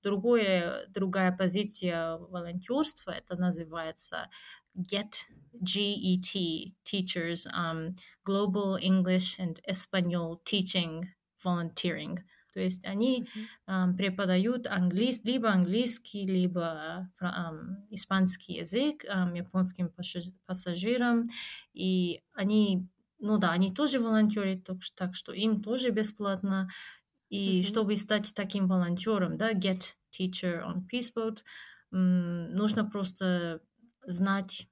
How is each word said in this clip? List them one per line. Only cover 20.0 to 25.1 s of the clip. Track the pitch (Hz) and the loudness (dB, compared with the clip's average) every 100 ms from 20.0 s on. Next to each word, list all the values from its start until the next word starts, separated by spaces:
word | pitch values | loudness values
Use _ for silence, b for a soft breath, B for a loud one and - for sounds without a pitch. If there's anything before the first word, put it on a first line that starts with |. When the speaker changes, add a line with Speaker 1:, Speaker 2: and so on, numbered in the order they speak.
| 180 180 175 - - | -8 -6 -8 -12 -8
Speaker 1:
пассажирам. | 185 - 170 202 247 240 233 233 B B B B | -4 -2 -2 0 2 4 2 0 B B B B
И | - 185 185 175 - _ | -4 2 2 2 -2 _
они, | - 196 214 208 185 185 _ _ _ | -4 2 4 4 2 -2 _ _ _
ну | 208 214 | 0 2
да, | 185 | 4
они | 170 190 | 4 2
тоже | 185 294 269 | 2 2 2
волонтёры, | 226 220 214 214 196 190 | 4 4 4 2 -2 -2
так | - 185 | -6 -10
ш-, | - - | -10 -6
так | 185 | -6